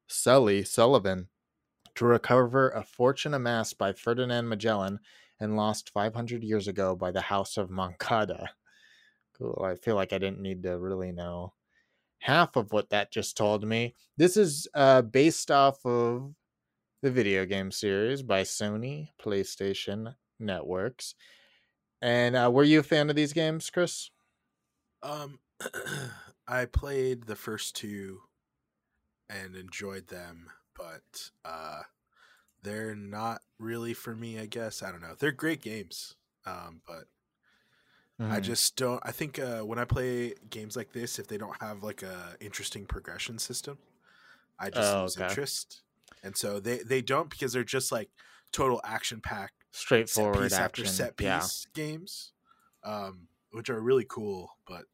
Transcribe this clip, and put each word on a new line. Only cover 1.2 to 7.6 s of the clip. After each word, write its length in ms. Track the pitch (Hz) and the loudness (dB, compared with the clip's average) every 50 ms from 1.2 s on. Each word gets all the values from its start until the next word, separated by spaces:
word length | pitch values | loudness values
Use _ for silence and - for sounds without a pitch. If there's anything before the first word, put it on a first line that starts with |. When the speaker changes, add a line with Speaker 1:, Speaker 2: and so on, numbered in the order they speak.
| 90 - _ _ _ _ _ _ _ _ _ _ _ - - | -6 -10 _ _ _ _ _ _ _ _ _ _ _ -12 -4
Speaker 1:
to 100 | - 117 | 2 6
recover 640 | 120 120 110 - - 123 127 127 117 123 135 135 127 | 6 6 6 6 6 6 6 6 6 4 4 4 4
a 140 | - 113 101 | 2 -2 -8
fortune 500 | - - - 123 127 139 - - 156 147 | -8 -2 2 4 4 4 2 -2 -2 -2
amassed 440 | 135 123 120 117 113 110 - - - | -2 0 0 0 0 0 -2 -2 -2
by 140 | 107 98 98 | 0 0 -2
Ferdinand 560 | - - 117 117 123 127 123 120 120 120 117 | -2 -2 0 0 0 0 0 0 0 0 -2
Magellan 520 | 113 101 107 117 110 101 95 98 101 104 - _ - - - _ _ - | -2 -2 0 0 2 2 0 -2 -4 -6 -10 _ -20 -20 -20 _ _ -6
and 160 | 107 107 107 | -4 -2 0
lost 340 | 107 107 107 107 - - - | 2 2 2 0 -2 -4 -4
five 240 | - 104 101 110 110 | -2 0 0 0 0
hundred 300 | 117 120 117 120 117 117 | -4 -6 -6 -6 -6 -2
years 240 | 107 110 107 95 104 | 0 0 0 0 0
ago 280 | 92 98 95 92 92 | -2 0 0 0 0
by 140 | 90 92 90 90 | 0 -2 -2 -2
the 100 | 95 90 | -2 -2
House 340 | - 101 98 95 - - | 0 0 0 0 -2 -4
of 120 | 110 | -4